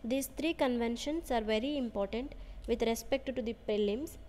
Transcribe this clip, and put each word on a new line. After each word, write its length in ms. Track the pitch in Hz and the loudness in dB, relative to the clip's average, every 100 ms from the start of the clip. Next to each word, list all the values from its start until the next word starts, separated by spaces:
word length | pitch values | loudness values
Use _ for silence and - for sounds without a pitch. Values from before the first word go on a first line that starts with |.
These 240 | 226 269 262 - | 0 0 0 -2
three 160 | 302 | 0
conventions 760 | 330 277 240 233 240 277 320 330 | 2 2 4 0 0 -2 -2 2
are 100 | 240 | 0
very 340 | 214 214 262 294 | 4 2 2 0
important 600 | 240 208 196 226 285 - - - - | 0 0 -2 -2 -4 -8 -12 -10 -2
with 160 | 226 | 2
respect 520 | 226 226 - 269 269 254 | 2 2 0 0 0 -2
to 60 | |
the 140 | 226 226 - | -2 -4 0
prelims. 500 | 214 208 220 330 - | 2 2 2 -4 -10